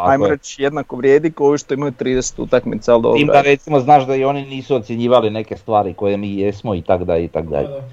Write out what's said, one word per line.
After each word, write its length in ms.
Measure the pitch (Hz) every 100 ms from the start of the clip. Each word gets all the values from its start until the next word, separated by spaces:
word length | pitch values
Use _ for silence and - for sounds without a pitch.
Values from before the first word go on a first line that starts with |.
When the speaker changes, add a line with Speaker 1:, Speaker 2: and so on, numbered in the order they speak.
Speaker 1:
ajmo 240 | 87 135
Speaker 2:
je. 60 | -
Speaker 1:
reći, 320 | 143 - -
jednako 340 | 139 151 139 131
vrijedi 340 | 135 139 160
kao 160 | 160 143
ovi 120 | 147
što 160 | -
imaju 180 | 139 147
trideset 460 | 127 131 127 - -
utakmica, 540 | 117 127 120 110 -
ali 100 | 120
dobro. 160 | 117 117
Speaker 2:
Tim 80 | 147
da, 140 | 143
recimo, 380 | 139 143 - 147
znaš 240 | 127 147
da 120 | 131 135
i 80 |
oni 180 | 135 143
nisu 300 | 139 135 127 135
ocjenjivali 540 | 107 117 120 123 110
neke 260 | 107 110 98
stvari 380 | - 107 98
koje 220 | 87 101 101
mi 180 | 104
jesmo 400 | 98 101 101 113
i 80 | 92
tak 220 | - 92
dalje 200 | 90 85
i 40 | 85
tak 180 | 82 80
dalje. 220 | 73 71
Speaker 3:
Da, 60 |
da. 140 | 139 131